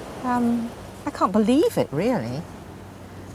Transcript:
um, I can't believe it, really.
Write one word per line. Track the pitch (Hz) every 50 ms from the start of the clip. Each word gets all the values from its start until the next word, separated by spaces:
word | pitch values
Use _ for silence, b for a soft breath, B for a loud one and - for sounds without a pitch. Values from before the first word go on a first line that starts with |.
| - - - - 254
um, | 254 247 240 240 233 240 233 226 233 - - - - - - -
I | 285
can't | - - 320 226
believe | 185 214 214 214 254 294 440 466 -
it, | 156 117 -
really. | 135 151 196 254 247 170 110 117 123 160 170 - - - - - - - - - - - - - - - - -